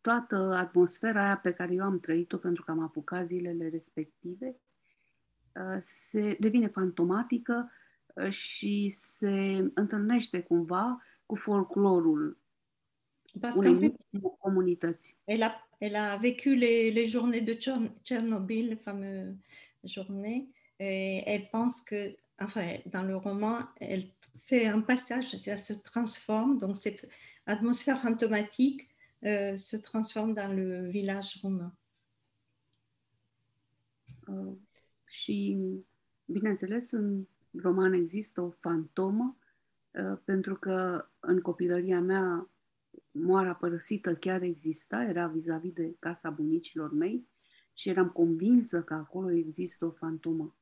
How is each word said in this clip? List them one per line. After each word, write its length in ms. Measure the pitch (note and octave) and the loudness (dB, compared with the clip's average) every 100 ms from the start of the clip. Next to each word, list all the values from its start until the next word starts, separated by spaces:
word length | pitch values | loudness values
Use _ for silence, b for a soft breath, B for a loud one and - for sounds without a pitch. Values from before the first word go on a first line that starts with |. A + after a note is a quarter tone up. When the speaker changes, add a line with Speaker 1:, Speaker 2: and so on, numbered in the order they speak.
Speaker 1:
toată 360 | - A#3+ A#3+ G3 F#3+ F#3 | 4 2 2 0 2 0
atmosfera 680 | F3+ F3 F3+ - A3+ G#3 | 2 4 4 4 0 2
aia 120 | G3+ G3 | 2 2
pe 160 | F3+ | 0
care 220 | F3 F3+ | -2 -2
eu 100 | F3+ | 0
am 160 | G3 F#3 | 0 -2
trăit-o, 360 | - E3 F3 F3+ | 0 0 0 -4
pentru 280 | F#3 E3+ | -2 -4
că 60 | - | -2
am 100 | D#3+ | -4
apucat 440 | D#3+ D#3 D3 F3+ F3 | -4 -6 -6 -6 -4
zilele 420 | F3+ F3 E3+ E3 | -4 -4 -4 -4
respective, 880 | D#3+ - - D3+ _ F3 F#3 B3+ B3+ _ _ _ _ _ _ _ _ _ | -6 -10 -10 -10 _ -12 -10 -10 -12 _ _ _ _ _ _ _ _ _
uh, 220 | - F#3 F#3+ | -12 -6 -8
se 560 | F3 - - G#3+ G#3 G3+ | -8 -20 -4 -2 0 2
devine 280 | G#3+ A#3+ G#3+ | 4 4 2
fantomatică, 1000 | - F#3 F3 F3 G3 A#3+ A#3+ - A#3+ A#3+ B B B _ | 2 -2 2 2 2 2 -2 0 -2 -4 B B B _
uh, 160 | - G3 | -6 -4
și 600 | G3 - - G#3 G3+ G3+ G3 | -4 -8 -6 -2 0 0 -4
se 760 | - - G3+ G3 G3 F#3+ F#3 | -18 -4 0 2 2 2 0
întâlnește 680 | - G#3 G#3+ G#3 A#3+ A3 F#3 | 2 0 0 2 2 2 -6
cumva 600 | F3 E3+ E3 F3+ A3+ B3 B B _ | 2 2 4 0 0 -2 B B _
cu 80 | G#3 | -6
folclorul 1000 | - G3+ F#3+ G3+ G3+ F3+ E3 D3+ D3+ - _ _ _ _ _ _ _ _ _ - | 2 2 2 4 6 6 4 2 0 -6 _ _ _ _ _ _ _ _ _ -8
Speaker 2:
Parce 180 | A#3+ F#3+ | -2 4
Speaker 1:
unei 140 | G3 | 8
Speaker 2:
qu'en 40 | F3 | 8
fait, 160 | G#3 - _ | 6 2 _
Speaker 1:
mici 120 | G3+ G3 - | -4 -4 -4
comunități. 800 | G3 F#3+ F3+ F3 E3+ E3+ - _ | 0 2 4 2 -2 -4 -12 _
Speaker 2:
elle 200 | - A3 | -4 0
a, 240 | A3 A3 - _ | 0 -2 -16 _
elle 200 | G#3 G#3 | -4 -2
a 180 | G#3 G3+ | -2 2
vécu 320 | A#3+ B3 C#4 | 0 2 2
les, 440 | C4 A#3+ A#3 A3+ | 4 6 6 4
les 160 | A3 A#3 | 4 2
journées 340 | A#3+ A#3 A#3 | 2 2 0
de 100 | A3 | -2
Tchern-, 480 | A#3 - C4 A3 - | -2 -2 -2 -2 -6
Tchernobyl, 680 | - B3 A3+ G#3+ F#3+ A3 A#3 | -4 -2 0 -2 -2 -2 -2
les 120 | A3 | -4
fameuses 540 | - G3 G3 F#3+ F#3+ G3 B B B _ | -8 -8 -8 -8 -10 -12 B B B _
journées, 680 | F#3+ G3 G3 G3 G#3 A#3+ C4+ b b _ | -14 -12 -10 -8 -6 -6 -8 b b _
Et 440 | G3 F#3+ F#3+ F#3+ - | -4 -2 -2 -2 -2
elle 220 | G#3 G3+ | -4 -2
pense 300 | A3+ A#3+ - | 0 0 -2
que, 340 | - G#3 G3+ - _ - | -8 -6 -6 -10 _ -10
enfin, 280 | G3+ G#3+ F3 - - | -6 -4 -4 -6 -8
dans 160 | F#3 | -6
le 140 | F#3+ F#3+ | -4 -4
roman, 420 | G3 G3 G#3+ A#3 B3+ - | -4 -2 -2 -2 -6 -12
elle 300 | - F#3+ F#3 _ - - - | -6 -6 -6 _ -20 -20 2
fait 200 | B3+ A3+ | 4 4
un 140 | G#3+ | 2
passage, 540 | A3 B3+ - B3 B3+ G3 - | 2 0 0 -4 -4 -8 -8
elle 120 | G3+ | -8
se 140 | - G#3 | -6 -10
transforme, 760 | - A#3+ A3+ - - G#3+ B3 C4+ | -6 -4 -4 -4 -2 0 2 2
donc 180 | G3 G3 | 0 -2
cette 320 | G#3+ G3+ - B B B - | -6 -8 -16 B B B -4
atmosphère 540 | G#3 A3+ A#3+ - B3+ | 0 2 2 2 0
fantomatique, 880 | A#3+ A3+ A3 G#3+ G#3 - C4 C4+ B B B _ | 2 2 2 2 0 2 2 2 B B B _
euh, 320 | G3+ G#3 G3 G3 | -2 0 -2 -4
se 200 | - A3 | -6 -8
transforme 580 | - A3 A3 A3 A3 | -6 -4 -4 -2 -2
dans 180 | G#3 G3 | -2 -2
le 340 | F#3+ F#3 F3+ F3+ | -2 -2 -4 -4
village 480 | G3 G3 G3 G3 - | -4 -2 -4 -6 -8
romain. 300 | G3 F#3+ F3 - _ _ _ _ _ _ _ _ _ _ _ _ _ _ _ _ _ _ _ _ _ _ _ - - | -4 -4 -6 -14 _ _ _ _ _ _ _ _ _ _ _ _ _ _ _ _ _ _ _ _ _ _ _ -20 -12
Speaker 1:
Uh, 260 | F#3+ F#3+ F#3+ G3+ _ _ _ _ | -10 -10 -12 _ _ _ _ _
și, 500 | - - G#3 G3+ G3 F#3+ F#3+ - _ _ _ | -12 -4 -2 0 -2 -2 -6 -10 _ _ _
bineînțeles, 640 | - F3+ G#3+ G3 F#3 A3+ A#3+ | -6 -2 0 0 -2 -4 -4
în 360 | A#3 G#3 G3 F#3+ _ _ - | -2 -2 -2 -6 _ _ -4
roman 300 | F3+ F#3+ F#3+ | 0 4 4
există 480 | F#3 E3+ F#3+ G#3 - | 4 0 -4 -8 -6
o 100 | F3+ | -6
fantomă, 840 | F3 F3 E3 D#3+ - F#3+ G#3+ B3 C4 _ _ _ _ _ | -6 -2 -2 -2 -2 0 0 0 -4 _ _ _ _ _
uh, 260 | - F#3+ G3 | -6 -4 -4
pentru 300 | - G3 F#3+ F#3+ | 0 0 0 -4
că 500 | G3 F#3 F#3 F3 - _ | -2 -2 0 -4 -8 _
în 200 | D3+ F3+ | 0 2
copilăria 600 | F3 E3+ F3 F3 F3+ F3+ | 2 -2 0 0 2 2
mea 500 | F3+ F#3+ F#3 E3+ F#3 _ _ _ _ - _ | 2 2 2 -2 -6 _ _ _ _ -20 _
moara 420 | D3 E3+ F#3+ F#3+ | -4 4 4 4
părăsită 600 | F3 F3 E3+ - G#3 F#3+ E3 | 0 -2 -4 -4 -4 -2 -2
chiar 260 | F#3 F#3 | -2 -2
exista, 600 | F3+ D#3+ D#3 D#3 - G#3+ | -2 -4 -4 -6 -6 -4
era 240 | A#3+ F3 E3+ | -2 0 -2
vis-a-vis 460 | D#3+ E3 D#3+ F3+ | -2 -2 -4 -4
de 240 | E3+ E3 E3+ | -4 -6 -4
casa 320 | E3 E3+ E3 | -8 -6 -8
bunicilor 640 | D3+ D3+ D#3+ E3 E3 D3+ | -2 0 0 -2 -6 -2
mei 340 | D3 E3+ B3 - _ b b b | 0 0 -2 -8 _ b b b
și 140 | - G3+ | -8 -2
eram 200 | F#3 F3+ | 2 2
convinsă 720 | F3 E3+ E3 G3 B3 A#3 E3+ | 4 2 4 6 6 4 -4
că 120 | E3 | -2
acolo 360 | D#3 D3+ F#3 F#3+ | -6 -6 -6 0
există 540 | E3+ D#3+ D#3 F3+ - | 0 0 -6 -8 -4
o 60 | E3+ | -6
fantomă. 680 | E3 D#3+ D#3+ E3 D#3+ D3+ _ | -4 -6 -4 -2 -2 -4 _